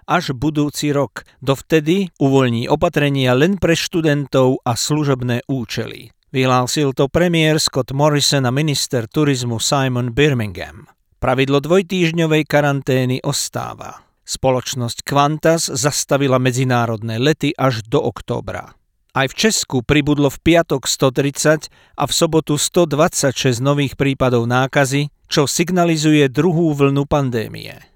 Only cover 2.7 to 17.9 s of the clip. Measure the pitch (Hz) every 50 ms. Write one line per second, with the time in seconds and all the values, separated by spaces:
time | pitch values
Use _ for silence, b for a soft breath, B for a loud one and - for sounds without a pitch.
2.7 | 151 147 175 170 - 151 143 143 139 139 131 127 123 127 151 185 202 170 180 165
3.7 | 165 - - - - 170 160 156 147 147 143 - - 135 131 127 131 - - 127
4.7 | 113 - - - 151 151 151 143 135 123 123 123 120 123 - - 139 131 113 -
5.7 | - 123 113 113 - - - 117 _ _ _ _ - 135 131 127 127 127 123 120
6.7 | - 156 147 135 131 - 143 135 - 165 175 180 170 165 156 156 156 156 - -
7.7 | - 135 123 - 135 139 151 151 147 143 - - 147 139 131 120 127 143 156 156
8.7 | 135 - - - 139 120 110 - - 156 151 143 135 123 123 120 117 110 - -
9.7 | 147 139 135 131 123 120 127 123 113 131 147 156 135 120 107 104 87 92 78 -
10.7 | - 101 - - _ _ _ _ _ _ - 127 127 131 135 131 139 139 139 147
11.7 | 175 196 190 170 190 185 175 160 165 170 165 156 156 156 147 - 147 147 147 143
12.7 | 139 139 131 - 127 131 127 127 127 - - 143 139 - - - - 120 120 117
13.7 | 110 104 - 107 - - _ _ _ _ _ - - - - 135 127 127 - -
14.7 | - 127 120 113 - - - - - 143 143 147 156 151 - 160 165 165 - -
15.7 | 135 123 135 147 - - - - 147 135 143 131 127 123 127 127 120 127 131 127
16.7 | 123 120 117 113 113 107 113 113 110 113 131 151 156 - - 143 - - 131 135
17.7 | 120 110 101 -